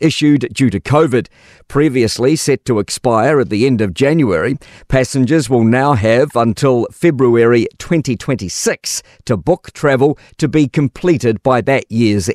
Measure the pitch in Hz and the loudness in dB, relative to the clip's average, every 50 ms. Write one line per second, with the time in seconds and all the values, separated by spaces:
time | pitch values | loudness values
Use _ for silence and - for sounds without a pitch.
0 | - 160 - - 151 147 147 135 120 110 104 - 135 120 95 98 - - 143 151 | -2 -2 0 2 2 2 2 2 0 -4 -2 0 0 0 0 -2 -4 -2 0 0
1 | 165 143 117 120 87 - _ _ _ - - _ - _ - 139 151 156 123 131 | 2 2 0 -2 -4 -6 _ _ _ -20 -20 _ -20 _ -2 0 0 0 0 0
2 | 113 107 - - 120 135 160 151 - - 135 - - - 120 104 101 - - - | 0 -2 -2 -2 0 0 0 0 0 -2 -2 -2 -2 -2 -2 -2 -2 -4 -8 -4
3 | - 123 113 110 110 139 156 139 117 78 107 101 123 139 127 107 110 98 82 - | -2 0 0 2 2 2 2 0 0 -2 -2 0 0 0 0 0 -2 -4 -2 0
4 | 139 139 160 165 143 107 90 78 87 120 143 - - - - - - _ 135 131 | 0 0 2 2 0 0 0 -2 -2 -4 -4 -6 -10 -18 -20 -20 -8 _ 0 0
5 | 127 - - 135 127 113 156 165 131 113 135 120 113 110 117 131 135 147 143 104 | 0 0 0 -2 0 2 2 0 0 0 0 2 2 2 2 2 2 0 0 0
6 | 101 110 117 123 147 151 - 120 117 117 101 - 143 135 127 120 117 - - - | 2 2 2 2 2 0 0 0 0 0 0 0 0 0 0 0 -2 -4 -6 -2
7 | - 170 151 123 131 120 117 117 117 117 120 117 110 - - _ - - 175 160 | 0 0 2 2 2 4 4 4 4 4 4 2 0 -2 -6 _ -6 -2 -2 -2
8 | - 139 120 - - - 131 101 98 85 - - - 233 170 - - - - - | -2 -2 -6 -6 -4 -6 -6 -6 -6 -10 -8 -6 -4 -4 -4 -4 -8 -10 -10 -10
9 | - _ _ _ _ - 120 92 76 - 180 - - - - - - 143 135 117 | -12 _ _ _ _ -4 -4 -2 0 -2 -2 -2 -4 -12 -12 -2 0 0 2 2
10 | 135 151 139 - - _ _ - 165 131 107 156 147 123 - 156 147 123 - - | 2 0 0 -2 -10 _ _ -4 -4 0 2 0 0 2 0 -2 -2 -2 -4 -2
11 | - 180 165 123 - 117 110 98 - 135 127 120 107 139 135 120 - - 107 113 | 0 0 0 2 0 -2 -2 0 0 0 0 0 0 0 -2 -2 -2 -4 -2 0
12 | 117 107 104 104 90 107 - | 2 2 2 0 -2 -4 -2